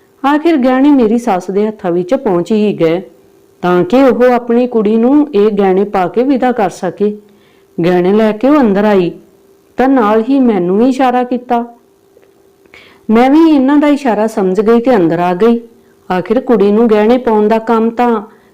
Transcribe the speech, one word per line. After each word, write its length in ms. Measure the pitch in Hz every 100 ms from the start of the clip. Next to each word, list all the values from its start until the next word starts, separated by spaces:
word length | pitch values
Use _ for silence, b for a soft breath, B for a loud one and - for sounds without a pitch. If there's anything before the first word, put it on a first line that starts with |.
| b _ 269 294
ਆਖਿਰ 220 | 330 320
ਗਹਿਣੇ 320 | 254 254 285
ਮੇਰੀ 280 | 277 220 240
ਸੱਸ 340 | 233 185 175
ਦੇ 160 | 190 214
ਹੱਥਾਂ 240 | 214 185
ਵਿੱਚ 240 | 175 180 -
ਪਹੁੰਚ 360 | 220 175 170
ਹੀ 220 | 220 208
ਗਏ, 280 | 151 160 170 185 - _ _ _ _
ਤਾਂ 220 | 180 180
ਕਿ 200 | 180 247
ਉਹ 200 | 269 214
ਆਪਣੀ 440 | 247 240 240 233 247
ਕੁੜੀ 280 | 233 208 226
ਨੂੰ 320 | 240 294 285
ਇਹ 180 | 202 208
ਗਹਿਣੇ 320 | 202 190 185
ਪਾ 240 | 202 202 175
ਕੇ 160 | 196
ਵਿਦਾ 280 | 262 262 254
ਕਰ 180 | 240 190
ਸਕੇ। 480 | - 185 - 208 208 b b b b b - 170
ਗਹਿਣੇ 280 | 180 175
ਲੈ 180 | 208 220
ਕੇ 180 | 214 262
ਉਹ 120 | 294
ਅੰਦਰ 240 | 233 196 214
ਆਈ, 260 | 202 170 - - _ _ _ _ -
ਤਾਂ 120 | 254
ਨਾਲ 340 | 269 208 220 226
ਹੀ 100 | 277
ਮੈਨੂੰ 380 | 247 202 175 196
ਵੀ 120 | 254
ਇਸ਼ਾਰਾ 340 | 262 254 247
ਕੀਤਾ। 420 | 247 247 247 240 233 - _ _ _ _ _ _ _ _ _ B B B -
ਮੈਂ 200 | 220 254
ਵੀ 100 | 302
ਇਹਨਾਂ 380 | 330 294 254 294
ਦਾ 100 | 294
ਇਸ਼ਾਰਾ 400 | 277 277 208 220
ਸਮਝ 340 | 220 190 185
ਗਈ 180 | 208 233
ਤੇ 160 | 240 233
ਅੰਦਰ 240 | 165 165
ਆ 140 | 175
ਗਈ। 260 | 180 226 233 - b b b - 185
ਆਖਿਰ 240 | 170 220
ਕੁੜੀ 300 | 254 226 202
ਨੂੰ 180 | 208 233
ਗਹਿਣੇ 280 | 208 214 254
ਪਾਉਣ 300 | 240 214 208
ਦਾ 120 | 226
ਕੰਮ 300 | 220 226 226
ਤਾਂ 320 | 226 240 220 208 B B